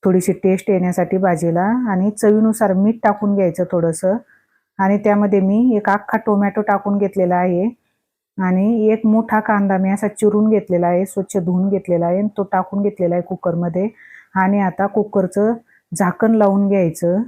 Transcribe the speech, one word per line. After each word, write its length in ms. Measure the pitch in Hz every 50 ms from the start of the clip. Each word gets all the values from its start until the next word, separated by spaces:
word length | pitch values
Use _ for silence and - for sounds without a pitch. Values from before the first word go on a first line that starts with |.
| -
थोडीशी 280 | 196 185 185 180 - 180
टेस्ट 360 | - - 190 190 185 - -
येण्यासाठी 480 | 202 185 180 180 175 - 180 170 190 190
भाजीला 460 | 190 190 175 160 170 170 165 170 180 202 233 254 254 226
आणि 180 | 196 185 185 208
चवीनुसार 640 | 208 - - 208 214 214 220 220 214 220 226 196 190
मीठ 220 | 185 196 214 226 226 -
टाकून 300 | 220 202 208 214 208 202
घ्यायचं 280 | 202 196 175 165 170 180 180
थोडंसं 460 | - 175 165 165 165 - - 185 196 233 233 _ _ _ _ _ _ _ _ _ _ -
आणि 180 | 196 190 202 208 208
त्यामध्ये 360 | 214 208 208 208 208 196 202
मी 360 | 190 190 202 214 240 254 233 208
एक 120 | 208 -
अख्खा 280 | 196 208 202 - - 220 220
टोमॅटो 360 | - 208 202 202 202 196 -
टाकून 360 | 208 - 202 196 196 202 202 202
घेतलेला 380 | 208 196 190 196 185 175 180
आहे 280 | 180 180 185 180 175 185 233 247 _ _ _ _ _ _ _ _ _ _ _ _ -
आणि 520 | 190 185 185 185 196 214 233 226 214 214
एक 140 | 220 220 220
मोठा 340 | 220 214 226 226 226 - 214
कांदा 380 | 214 - 214 202 202 196 196 185
मी 120 | 190 190
असा 160 | 196 202 - 208
चिरून 400 | 208 - - 208 208 208 214 220
घेतलेला 380 | 220 202 202 - 180 175 175 175
आहे, 180 | 175 175 190
स्वच्छ 320 | 190 - 202 190 - - 202
धुवून 320 | 170 175 180 180 190 196
घेतलेला 360 | 196 190 185 - 175 170 170
आहे 120 | 170 175 190
आणि 100 | 208 214 202 -
तो 60 | 196 190
टाकून 320 | - 185 185 185 - 202 202
घेतलेला 320 | 208 208 - 175 175 175
आहे 80 | 180 175
कुकरमध्ये. 640 | - 185 170 - 180 165 170 175 175 165 180 190 220 - _ - - - - - _ _
आणि 240 | 190 185 190 202 202
आता 280 | 196 185 180 - 196 196
कुकरचं 680 | - 220 208 208 - 202 185 185 - 196 208 220 233 226 _ _ _ _ _ _
झाकण 440 | - 160 196 180 175 - - 226 226
लावून 320 | 220 208 196 196 196 202 196
घ्यायचं 540 | 202 196 180 165 160 - - 170 175 202 233